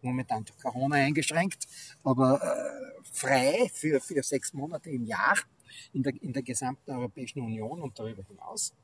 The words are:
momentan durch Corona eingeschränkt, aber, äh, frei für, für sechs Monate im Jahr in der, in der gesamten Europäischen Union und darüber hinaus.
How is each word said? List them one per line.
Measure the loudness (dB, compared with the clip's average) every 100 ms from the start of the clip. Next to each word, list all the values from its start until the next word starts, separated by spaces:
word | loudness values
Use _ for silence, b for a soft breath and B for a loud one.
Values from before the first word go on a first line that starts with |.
momentan | -2 -2 -2 -4
durch | -4 -8
Corona | -6 0 2 4
eingeschränkt, | 4 4 2 2 0 -2 -12 B B B
aber, | 2 6 6 6
äh, | 4 -2 -4 -8 -12 -14
frei | -10 -4 4 6 6 4 2
für, | 2 2 2
für | 2 -4
sechs | 0 -2 -4
Monate | -6 -6 -8 -6
im | -6
Jahr | -4 0 2 2 0 _ B B B
in | -2
der, | -2 -2
in | -6
der | -6
gesamten | -4 -4 -4 -6 -8
Europäischen | -6 -6 -6 -10 -6
Union | -6 -4 -6 -6
und | -10 -8
darüber | -10 -10
hinaus. | -16 -16 -12 -6 -6 _